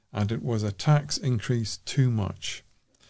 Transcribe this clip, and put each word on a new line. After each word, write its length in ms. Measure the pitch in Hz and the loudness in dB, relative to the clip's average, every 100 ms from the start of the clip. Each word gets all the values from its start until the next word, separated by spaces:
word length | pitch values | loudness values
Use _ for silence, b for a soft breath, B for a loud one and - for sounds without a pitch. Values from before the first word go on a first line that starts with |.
| _ | _
and 200 | 110 104 | -2 -2
it 120 | 117 | -2
was 200 | 117 110 | -2 -2
a 80 | 104 | -2
tax 460 | - - 147 143 - | 0 4 4 4 -4
increase 600 | 135 117 - 120 107 - | 0 -2 0 -2 -2 -8
too 320 | - - 127 | -4 2 2
much. 540 | 113 95 95 - - - _ _ _ | 2 -2 -4 -10 -10 -16 _ _ _